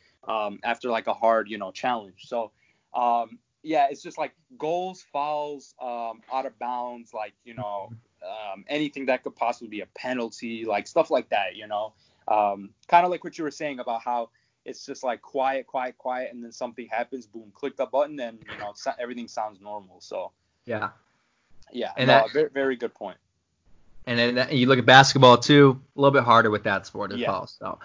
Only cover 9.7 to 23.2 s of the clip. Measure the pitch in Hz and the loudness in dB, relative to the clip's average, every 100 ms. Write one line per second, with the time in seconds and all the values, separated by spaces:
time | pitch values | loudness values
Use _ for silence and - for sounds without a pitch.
9.7 | 104 92 - 131 127 117 - 117 113 113 | -14 -14 -12 -8 -6 -8 -10 -12 -8 -4
10.7 | 104 - 165 156 139 117 110 95 95 107 | -4 -2 -2 0 -2 -2 -4 -4 -10 -10
11.7 | 104 110 _ _ _ - 107 104 101 101 | -8 -8 _ _ _ -2 0 2 -2 -10
12.7 | _ - 175 180 175 160 - 151 - 151 | _ 2 4 4 -4 -10 -10 -10 -8 -10
13.7 | 127 120 117 123 120 117 _ _ _ - | -8 -8 -8 -4 -6 -6 _ _ _ -18
14.7 | 120 - 127 131 110 - 139 135 135 127 | -16 -16 -8 -6 -8 -8 -4 -2 -4 -6
15.7 | 135 127 - 127 127 127 120 117 113 123 | -8 -8 -8 -8 -8 -8 -12 -18 -12 -12
16.7 | 113 113 113 120 135 107 113 104 _ 143 | -12 -10 -8 -8 -10 -14 -20 -20 _ -12
17.7 | 139 127 135 147 147 120 113 - 101 104 | -8 -4 -2 -4 -6 -12 -12 -18 -14 -14
18.7 | 101 135 - 120 120 113 - 107 98 104 | -10 -10 -8 -10 -10 -12 -10 -10 -12 -16
19.7 | 104 92 92 - 95 92 _ _ _ - | -16 -16 -20 -12 -10 -12 _ _ _ -10
20.7 | 110 110 - _ _ _ _ _ - - | -8 -8 -12 _ _ _ _ _ -20 -16
21.7 | 123 110 - 127 135 113 143 156 139 135 | -10 -8 -2 4 4 4 -2 -4 -2 -4
22.7 | 123 117 - 101 87 | -4 -8 -10 -16 -16